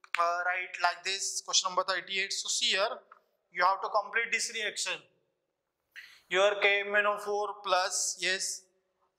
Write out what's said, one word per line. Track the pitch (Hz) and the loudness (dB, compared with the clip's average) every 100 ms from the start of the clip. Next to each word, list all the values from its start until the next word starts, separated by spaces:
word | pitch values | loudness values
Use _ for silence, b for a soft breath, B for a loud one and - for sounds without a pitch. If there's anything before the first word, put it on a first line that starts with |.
| - - | -6 0
uh, | 170 175 180 | 0 0 -2
write | 185 180 175 | -2 -6 -2
like | 175 175 | 0 0
this, | 190 196 190 - | -4 -4 -4 -6
question | - 170 190 | -2 0 0
number | 180 | 0
thirty-eight. | 190 180 180 190 196 | 0 -2 -2 -4 -2
So | - - | -6 -4
see | - 240 | -2 0
here, | 190 226 302 - - _ _ _ | 2 0 -2 -12 -20 _ _ _
you | 175 | 2
have | 180 196 | 2 2
to | 220 | 0
complete | 214 202 220 226 | 0 0 -2 0
this | 226 220 | -2 -4
reaction. | 226 208 - 190 160 - _ _ _ _ _ _ _ _ B B B B | -4 -4 -4 -4 -6 -10 _ _ _ _ _ _ _ _ B B B B
Your | 180 202 202 | 4 4 6
K | 202 202 | 4 4
M | 202 208 | 2 2
N | |
O | 208 202 | 2 0
four | 202 208 202 196 | -2 -2 -2 -6
plus, | 196 185 196 - - - | 0 2 2 0 -2 -2
yes, | 175 190 - - - _ _ _ _ | 0 0 -2 -6 -12 _ _ _ _